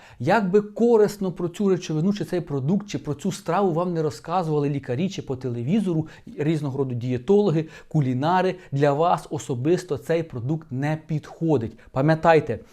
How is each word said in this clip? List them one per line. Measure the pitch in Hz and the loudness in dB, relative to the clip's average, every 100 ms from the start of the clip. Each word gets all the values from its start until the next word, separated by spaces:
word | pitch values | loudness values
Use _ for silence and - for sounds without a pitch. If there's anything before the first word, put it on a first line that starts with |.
| - - | -14 -6
як | 123 214 196 | 0 2 4
би | 202 | 2
корисно | 208 - 233 233 202 208 190 | 2 0 4 6 4 2 -6
про | 180 175 | -4 -6
цю | 170 202 | 0 0
речовину, | 180 - 156 175 | 0 0 0 0
чи | 202 | 0
цей | 156 180 | -2 -4
продукт, | 160 143 131 202 208 | -2 -2 0 0 -2
чи | 135 | -8
про | 147 | -6
цю | 143 196 | -4 -4
страву | - - 170 202 | -4 -2 0 2
вам | 160 180 | 0 0
не | 165 | 0
розказували | 156 - - 180 160 151 143 | -2 -4 -4 -2 0 0 0
лікарі, | 143 131 123 190 | -2 -4 -4 -4
чи | 196 | -4
по | - 131 | -8 -6
телевізору, | 131 120 120 220 190 160 156 - - - | -6 -4 0 0 2 -2 -4 -10 -16 -4
різного | 147 165 147 135 | -2 0 -2 -2
роду | 135 | -2
дієтологи, | 120 123 127 123 202 208 160 156 - - | -2 -2 -2 4 4 4 2 -2 -10 -2
кулінари, | 156 131 127 147 185 185 180 - | 0 0 0 2 2 2 -2 -6
для | 139 147 | 2 2
вас | 143 170 175 - | 4 2 0 -4
особисто | 160 - 131 135 180 180 135 | -8 -6 -2 0 0 0 -6
цей | - 165 | -2 -2
продукт | 165 123 120 160 - | -2 -6 -4 -4 -4
не | 123 143 156 - | -4 -2 -4 -4
підходить. | 156 - - 165 143 107 - - | -6 -6 -4 0 0 0 -8 -8
Пам'ятайте, | 131 147 160 170 160 - 107 - | 0 2 4 6 4 4 -6 -10